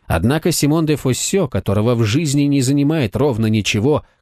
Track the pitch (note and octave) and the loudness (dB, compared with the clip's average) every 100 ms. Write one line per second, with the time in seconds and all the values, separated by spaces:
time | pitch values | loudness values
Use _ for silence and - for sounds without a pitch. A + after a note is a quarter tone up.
0 | - E2 G#2+ D#3 F3 - C#3+ E3 D#3 D3 | -4 -2 0 0 -2 0 0 0 0 0
1 | C3 A#2+ - G3 D3+ G2 - G2+ A2+ A#2 | -2 -2 -2 -2 -2 -4 -2 0 0 0
2 | A2 C3+ D#3 C#3+ C#3+ C#3+ B2 C#3+ C#3+ D#3+ | 0 0 0 0 2 2 2 2 2 0
3 | A#2 - C#3+ A2 A2 A2 - G#2+ B2+ C#3 | -2 0 0 0 0 0 0 0 0 0
4 | - _ | -4 _